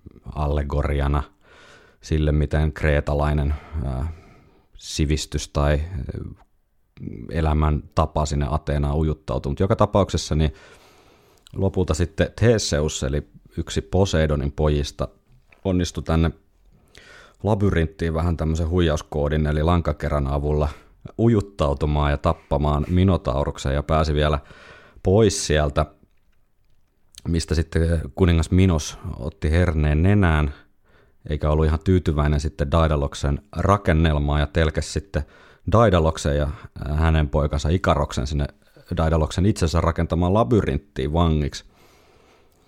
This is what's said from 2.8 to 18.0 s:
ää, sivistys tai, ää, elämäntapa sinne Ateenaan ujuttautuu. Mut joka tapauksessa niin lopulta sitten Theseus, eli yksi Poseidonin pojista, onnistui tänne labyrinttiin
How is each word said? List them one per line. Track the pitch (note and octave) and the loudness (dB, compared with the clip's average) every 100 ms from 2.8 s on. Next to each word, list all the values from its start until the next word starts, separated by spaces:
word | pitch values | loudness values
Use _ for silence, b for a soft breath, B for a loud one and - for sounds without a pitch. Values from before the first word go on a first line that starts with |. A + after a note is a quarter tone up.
| D#2 C#2+ C#2+ C#2+ D2 D2+ D2 D2 B D#2+ | 0 0 0 -2 0 0 0 -4 B -8
ää, | C#2 B1+ D#2 D#2+ B B B B B - | -6 -6 -8 -10 B B B B B -20
sivistys | - - D2 D2+ - D2+ - | -8 -4 -2 -2 -4 -8 -6
tai, | D2 D2 D2 | -2 0 0
ää, | E2 F#2 - - - - _ _ _ _ _ - - - - | -2 -8 -8 -10 -12 -16 _ _ _ _ _ -16 -14 -12 -8
elämäntapa | E2 D#2 D2+ D2+ D2+ - - D2+ D#2+ D2 | -2 0 2 2 0 -2 -2 -2 -2 -2
sinne | D2 C#2+ | -2 -2
Ateenaan | D2+ - D2 C#2+ D2 | -2 -2 -2 0 0
ujuttautuu. | D#2 D2 - B1 C#2 | 0 -2 -6 -6 -4
Mut | C#2+ | -2
joka | F#2+ A#2 | 0 2
tapauksessa | G#2 G#2 F#2 E2 - | 2 2 2 -2 -2
niin | D#2 D#2 B B B B B B B B B - F#2 | 0 0 B B B B B B B B B -14 -4
lopulta | F#2+ F#2 F2 | -2 0 -2
sitten | F2 E2+ - F2 - | -2 -2 -2 -4 2
Theseus, | A2 A2 - C#2+ D#2 - | 2 2 0 -2 -2 -2
eli | C2+ D2 - - - - | -4 -4 -6 -14 -14 -10
yksi | - - | -8 -6
Poseidonin | - F#2 G2 E2 D#2 D2 C#2 | -2 0 2 2 0 0 -2
pojista, | - D2+ D2 C#2+ - C2+ _ _ _ _ _ | -2 0 0 -2 -6 -10 _ _ _ _ _
onnistui | G2 F2+ E2 - | -2 0 -2 -4
tänne | D2 E2 E2 - _ _ _ B B B B B B B | -2 2 2 -2 _ _ _ B B B B B B B
labyrinttiin | G2 G#2 G2 E2 D#2+ - | -2 0 2 0 -2 -4